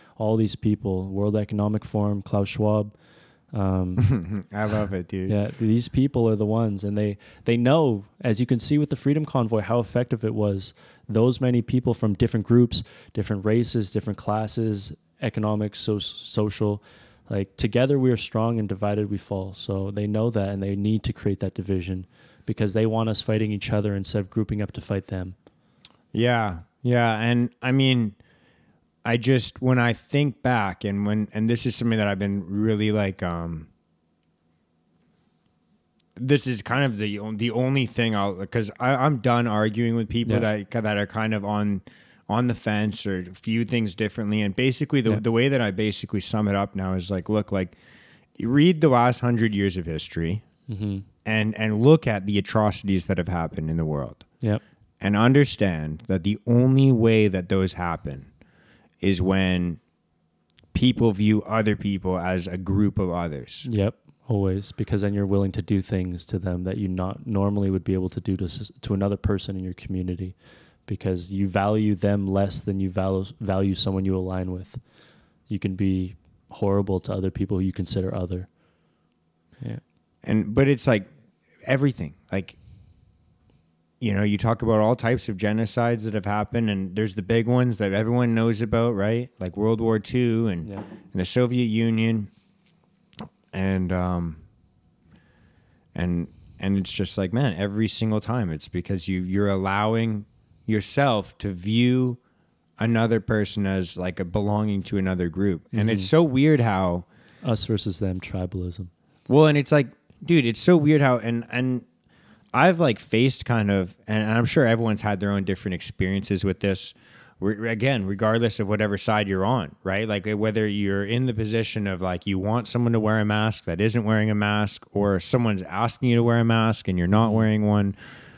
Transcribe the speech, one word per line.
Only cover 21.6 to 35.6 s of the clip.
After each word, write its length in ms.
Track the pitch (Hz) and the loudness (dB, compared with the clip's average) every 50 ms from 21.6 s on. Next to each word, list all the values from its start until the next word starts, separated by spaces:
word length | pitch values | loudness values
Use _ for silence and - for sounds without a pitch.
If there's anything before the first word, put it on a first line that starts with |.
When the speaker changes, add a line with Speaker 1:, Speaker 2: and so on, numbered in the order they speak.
| 90 95 98 92 85 95 95 92 95 - _ _ - - _ _ _ | -4 -2 -2 -2 -2 -4 -6 -8 -10 -14 _ _ -20 -20 _ _ _
Speaker 1:
because 280 | - 107 - 113 101 92 | -8 -2 -2 -2 0 2
they 120 | 110 110 | 2 2
want 240 | 113 110 113 113 110 | 2 2 0 0 0
us 120 | 107 - | -2 -2
fighting 300 | - - 107 107 110 107 | -2 0 0 0 0 -2
each 200 | 107 98 - - | -2 -4 -4 -2
other 240 | 117 107 101 107 101 | 0 0 0 0 -2
instead 240 | 95 95 - - 107 | -4 -4 -2 -2 -2
of 100 | 95 - | -4 -2
grouping 320 | - 113 107 - 110 104 | -2 -2 -2 -2 -2 -4
up 100 | 104 - - | -4 -6 -8
to 80 | - | -10
fight 260 | - - 104 98 - | -6 -4 -4 -4 -4
them. 280 | - 95 92 90 92 92 - _ _ _ _ _ _ _ _ - - _ _ _ _ | -6 -8 -8 -8 -8 -12 -16 _ _ _ _ _ _ _ _ -20 -20 _ _ _ _
Speaker 2:
Yeah. 480 | - 110 117 123 120 117 110 101 87 82 87 - _ _ | -2 0 2 2 2 2 0 -2 -4 -8 -12 -18 _ _
Yeah. 380 | - 123 123 120 117 113 110 107 | -2 2 2 4 4 2 2 0
And 300 | 113 117 120 120 120 123 - _ | 0 0 2 2 0 -2 -4 _
I 120 | - 127 131 | -2 0 2
mean, 420 | 135 135 131 131 123 113 104 95 - _ _ _ _ _ _ _ _ _ _ _ _ _ _ _ _ - | 4 4 4 4 2 0 -2 -4 -10 _ _ _ _ _ _ _ _ _ _ _ _ _ _ _ _ -2
I 140 | 117 117 | 0 0
just, 440 | 120 110 131 135 123 - - - - | 2 4 4 2 2 2 -2 -6 -2
when 180 | 127 127 127 127 | 0 2 4 4
I 120 | 120 120 | 4 2
think 500 | 110 - - - - 143 147 143 113 - | 0 -2 -6 -2 0 0 0 0 -2 -2
back 440 | - 127 123 113 101 95 90 - - | -2 0 0 2 0 -2 -4 -4 -4
and 200 | 101 98 101 104 | -2 -2 -2 0
when, 220 | 104 107 107 107 - - | 0 0 -2 -2 -4 -4
and 160 | 107 110 113 | -2 0 0
this 160 | 120 107 - | 0 0 0
is 100 | 127 113 | -2 -2
something 220 | - 117 117 113 | -2 0 0 0
that 100 | 110 104 | 2 0
I've 120 | 101 98 95 | 0 0 0
been 260 | 101 101 98 101 87 | -2 -2 -2 -4 -6
really, 460 | 82 98 104 107 113 107 104 107 107 107 | -4 -4 0 0 0 2 2 2 2 2
like, 280 | 107 101 95 95 - | 2 0 -2 -2 -4
um, 460 | 95 87 85 85 85 85 82 80 80 - _ _ _ _ _ _ _ _ _ _ _ _ _ _ _ _ _ _ _ _ _ _ _ _ _ _ _ _ _ _ _ _ _ _ _ _ _ _ | -4 -4 -4 -4 -6 -6 -8 -10 -12 -16 _ _ _ _ _ _ _ _ _ _ _ _ _ _ _ _ _ _ _ _ _ _ _ _ _ _ _ _ _ _ _ _ _ _ _ _ _ _